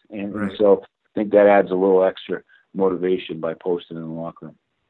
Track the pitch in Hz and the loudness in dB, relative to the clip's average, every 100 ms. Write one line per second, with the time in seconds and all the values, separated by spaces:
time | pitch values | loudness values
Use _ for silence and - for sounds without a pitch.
0 | _ 107 101 101 101 - 101 95 - _ | _ -12 -10 -8 -8 0 4 4 0 _
1 | _ - 101 101 101 101 90 92 98 92 | _ -6 2 4 6 6 2 0 2 4
2 | 95 - - 87 - _ _ 95 95 87 | 2 -2 -10 -10 -10 _ _ -4 -2 -2
3 | 90 92 - 80 82 78 92 87 - 82 | -2 -4 -6 -8 -8 -8 -6 -6 -8 -14
4 | 80 82 85 - 80 - _ _ | -12 -10 -12 -14 -20 -20 _ _